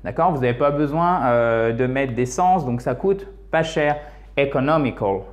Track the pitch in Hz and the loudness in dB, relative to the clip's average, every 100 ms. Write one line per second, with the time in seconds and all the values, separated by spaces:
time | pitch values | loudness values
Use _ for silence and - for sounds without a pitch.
0 | - 117 170 147 123 120 143 143 151 156 | -8 0 0 2 0 2 0 2 0 2
1 | 175 180 123 120 117 113 113 117 127 131 | 2 2 2 2 2 2 0 0 0 0
2 | 135 117 123 - 180 185 127 120 - 127 | -2 -2 -2 0 2 2 0 -4 -2 -2
3 | 190 196 - - - 156 160 - 147 147 | 0 -2 -4 -18 -4 -2 0 0 0 -2
4 | - - - - 139 139 131 160 139 104 | -8 -20 -8 -2 0 0 2 2 0 -2
5 | 104 98 - | -2 -2 -6